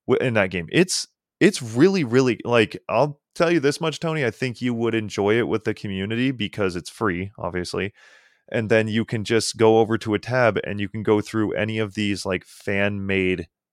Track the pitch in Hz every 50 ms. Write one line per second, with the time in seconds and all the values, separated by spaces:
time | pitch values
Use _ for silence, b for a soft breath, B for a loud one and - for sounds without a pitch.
0 | _ - 123 - - 127 117 110 98 92 95 90 82 - - 147 180 180 - -
1 | - - _ _ _ _ _ _ - 208 196 - 127 113 110 123 151 196 196 190
2 | 147 113 113 131 131 127 110 - - 117 120 117 110 - - - - - 101 113
3 | 139 151 143 - _ _ _ - 170 165 175 160 127 143 143 - 165 160 143 -
4 | - 165 160 156 135 117 104 - 143 127 113 - 123 123 120 113 117 113 113 113
5 | 107 98 - - 98 101 110 120 110 76 98 110 - 113 104 - - 104 98 95
6 | 98 104 113 117 127 135 131 113 107 95 - 110 104 92 85 90 80 - - -
7 | 113 104 85 87 87 98 - - - 87 90 90 87 - - 95 95 98 b b
8 | b b b b b b b b b - - 120 113 101 113 113 110 110 107 113
9 | 110 - - 113 101 - 117 110 - - - 110 113 110 110 113 113 104 113 107
10 | - 110 104 101 - 104 127 131 123 113 98 101 - - 101 101 104 98 - 110
11 | 101 110 107 104 104 - - 110 107 95 - - 104 110 110 110 110 101 92 107
12 | 104 101 101 92 - 98 95 90 - - - - - - 101 98 101 101 101 101
13 | 98 98 95 95 92 92 92 87 85 - _ _ _ _